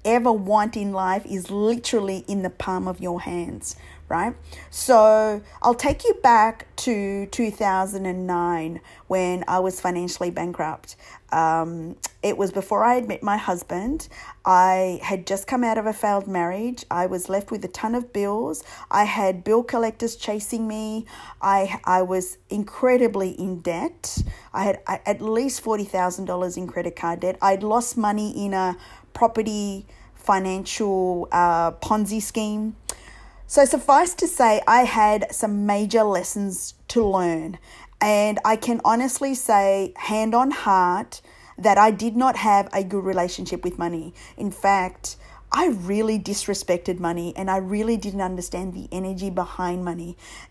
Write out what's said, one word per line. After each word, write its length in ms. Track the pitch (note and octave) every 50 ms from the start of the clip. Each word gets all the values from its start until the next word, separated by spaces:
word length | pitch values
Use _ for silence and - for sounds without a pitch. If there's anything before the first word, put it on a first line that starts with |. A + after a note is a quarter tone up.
| -
ever 260 | G#3+ A#3 A#3+ A#3 B3
want 460 | A3 G#3 F#3+ G3 G#3 G#3+ G#3 A3+ -
in 160 | A3 G3+ G3+ G3
life 320 | F#3+ F#3+ F#3 F#3+ G#3 -
is 260 | - G3 F#3 F3+ F3+
literally 760 | G3 G3+ G#3 A3 A#3+ A#3 A#3 - - A3 G3 G3 F#3+ F3+ - -
in 140 | G3+ G3 F#3
the 80 | F3+
palm 360 | F3+ - - G3 F#3 F#3 F#3
of 140 | F#3 F#3 F#3
your 220 | F#3 F3+ F3 F3 -
hands, 540 | - F3 F3 E3+ - - - - - - - - - - - - -
right? 240 | - E3+ G3 A#3 A#3+ - - - - - - -
So 680 | - - - - B3 A3 G#3+ A3 G#3+ A3 G#3+ G#3+ G#3 G#3 G#3 - - - -
I'll 120 | A#3+ B3
take 300 | B3 - C#4+ D4 - -
you 100 | A#4 A4+ - -
back 440 | B3 A#3 A3 G#3+ A3+ A3+ - - - -
to 500 | - - B3+ A3+ G3+ G3+ G3 G3 G3 G3+
two 240 | G3 - - A#3 G#3+
thousand 560 | G#3 - G#3+ G3 F#3+ F#3+ F#3+ G3 G3 F#3+ F#3+
and 200 | F#3 F3+ F#3 F#3
nine 540 | F3+ F3 F3 F3 F3 F3 E3 D#3+ D#3+ E3 - - - - - -
when 360 | _ F#3 F#3+ F#3 F3+ F3+ F3+ - -
I 120 | F3+ F#3
was 200 | F#3 F#3+ F#3 -
financially 500 | - F3+ F3+ F3 F3+ F3 - - F3+ F3
bankrupt. 680 | F3 E3+ E3+ F3 F3 - D#3+ D#3 D#3 - - - - - - - - - _ - E3
Um, 640 | D#3+ E3 D#3+ D#3+ E3 D#3+ E3 E3+ E3 D#3+ E3+ - - - - - _ -
it 120 | G3+ G3+
was 140 | - G3+ F3+
before 320 | - G3 F#3+ - G#3 G3+ A3
I 120 | A#3+ B3
had 120 | B3+ A#3
met 160 | G#3 F#3+ - -
my 140 | G3+ G3+
husband. 720 | G#3+ - G3+ F3+ F3 - - F#3 F3+ G3+ B3 D4+ D#4+ - - - - - - - - -
I 540 | - F#3 F3+ F#3 F#3 F#3 F#3 F#3+ F#3 F3 -
had 280 | - - G3 F#3+ F3 -
just 180 | G3 G3 -
come 160 | - C4+ B3 A#3+
out 160 | A3+ A3 A3
of 80 | G#3+
a 60 | A3 G#3+
failed 340 | - - G#3 G3+ G3+ G3
marriage. 580 | G3 F#3+ F3 E3+ E3+ F#3 G3+ A3+ B3 A#3+ - - -
I 160 | - F3 F3+
was 220 | F#3 F#3 F3+ F3+ -
left 240 | F#3+ G3+ G3 - A3+
with 120 | G3+ F#3+
a 40 | F3+
ton 260 | - - - A3 A#3
of 180 | B3 A#3+ A#3+ -
bills. 520 | G#3 G3+ G3+ G#3 A3 B3 D4 D#4 - - - - - - -
I 140 | - G3+ G#3
had 400 | G3+ G3+ A3 G3+ F#3+ F#3 F3+ -
bill 180 | G#3 A3 A#3 A#3+
collectors 540 | A#3 C4+ A#3+ A3+ A3 A3+ - A#3 A3+ -
chasing 500 | - - A3 G#3 G#3+ G#3 - B3 A3+ A3+
me. 400 | A3 G#3+ A3 A3 A3 A3 A3 A3+ - - - - - - -
I, 400 | - G3 G3 G3 F#3+ F#3+ F#3+ - -
I 180 | F#3 F#3 F#3 F#3
was 340 | F#3 F#3 F#3 F#3 - - - _ _
incredibly 840 | G3+ G#3 G#3 - - - B3+ B3+ B3 B3 B3 A3+ - G3+ F#3+ F#3
in 300 | - - F#3 F#3+ F#3 E3+
debt. 640 | - F3 E3 E3+ B3 E4+ - - - - - - - - - - - - -
I 120 | - G3
had, 160 | G3+ F#3+ - - -
I, 120 | F#3 - -
at 160 | G3+ G#3 - G#3+
least 380 | A3 A3 A3+ C4 C4+ B3 -
forty 240 | - A3+ A3 G#3 G3+
thousand 400 | G3 - F#3 F3+ F3+ F3+ - F#3+
dollars 320 | F3+ F3+ F3+ F#3 F3+ F3+
in 100 | F3+ F#3
credit 300 | F3 - F3 F3 F3 E3+
card 240 | - F3 E3+ E3+ E3+
debt. 180 | F3 F#3 F#3 -
I'd 220 | - G3 G3 F#3+ G#3
lost 340 | G#3+ G#3+ A#3+ A#3+ - -
money 480 | A#3 G#3+ G#3 G3+ G#3+ G#3+ G#3+ - G3+ G3+
in 80 | G3+ G3
a 240 | F#3+ F#3 F#3 F3+ - - - - - - _ _
property 760 | - A#3 A3+ A#3 A3+ G#3+ G#3+ G#3 G#3 G3+ G3+ G3 G3 - - - - - - -
financial, 1120 | - - - G3 F#3+ F#3+ F#3+ F#3 F#3+ F#3 - - - A3 G3+ F#3+ F#3+ F#3 F3+ F3+ F3 E3+ -
uh, 400 | - F3 F3 F3 E3+ E3+ E3+ E3 E3
Ponzi 480 | - - - G#3+ G#3+ G#3 F#3+ G#3+ A3
scheme. 540 | - - - A3+ G#3+ G#3+ G#3 G#3+ G#3+ A3 G#3+ - - - - - - - - - - - - - -
So 180 | - - C#4+ C#4
suffice 500 | C4 E4 C4 - - C#4 D4 F4 F4 -
to 140 | - F#4 -
say, 340 | - - B3 A3+ G#3+ G#3+ - -
I 160 | A3+ B3 B3
had 500 | A#3 - A3+ G#3+ G#3+ G#3 G#3+ - - -
some 320 | - A3+ G#3 G#3 G#3 G3+
major 380 | G#3 G3+ G#3 G#3+ G3 A#3 A#3 G#3+
lessons 720 | G#3 G3 F3+ F3+ - - G#3 G3+ G3 F3+ F3 - - - _ _ -
to 160 | - A#3+ A3
learn. 540 | G3+ F#3+ F#3 F3 E3+ E3 D#3+ D#3+ E3 F3 - - - - - - - - _
And 380 | G#3 G#3 G#3 G#3 G#3 G#3+ G#3 G3+ -
I 120 | G#3+ A3
can 240 | A3 - A#3+ A#3 - -
honestly 500 | G#3 A3+ A#3 C4 C4 - - C#4 C#4 C4
say, 580 | - - - G#3+ G3+ G3 G3 G3 G3 F#3+ F3+ -
hand 380 | - - - G#3 G#3+ A3 A3 A3+
on 180 | A#3+ C4 C4+ -
heart, 680 | - - G#3+ F#3+ F#3 F3+ F3 F3+ G3+ B3 - - - - - - - - - - -
that 180 | F3+ G#3+ G3
I 140 | G3 G#3+ A3
did 260 | G#3 F#3 A3 A#3 G#3+
not 200 | A#3+ C4 C4 B3+
have 320 | - G#3+ G#3+ G3+ G3+ G3 G3 -
a 100 | G3 G3
good 200 | F3+ G3+ G3 F#3
relationship 600 | F#3+ F#3 F#3 F3 F3+ - - F#3 - F3+ F3 -
with 120 | F3+ F3
money. 380 | - F3 E3+ F3 D#3+ D#3 E3+ - - - - - -
In 120 | G#3 G3+ G3
fact, 640 | - - G3 G3 F#3+ F#3 F#3 - - - - - - - - - - - - -
I 140 | C#4+ F4+
really 520 | E4+ A#3 F#3 F3 F#3 G3+ G#3+ A3 A3 A3 G#3
disrespected 800 | - G3 G3+ G3+ - - G3 - - - F3+ F3 - - F3+ F3+
money, 340 | F3 E3+ E3+ F3 E3+ F3 -
and 140 | - F#3+ F#3+
I 60 | F#3+
really 420 | F#3+ F#3+ F#3 G#3 G#3 A3 A3+ A#3 G#3
didn't 240 | G#3 G#3 F#3+ G3 F#3
understand 500 | F#3 F#3 F3+ F3+ - - F3 F#3+ F#3 F3+
the 160 | F#3+ - - -
energy 360 | F#3 F#3+ F#3+ F#3+ F3+ G3 G3
behind 560 | F3+ F#3 F3+ - - - F#3 F3+ F3+ F3+ F3+
money. 320 | F3 E3+ F3 E3+ E3+ - - - - - - - -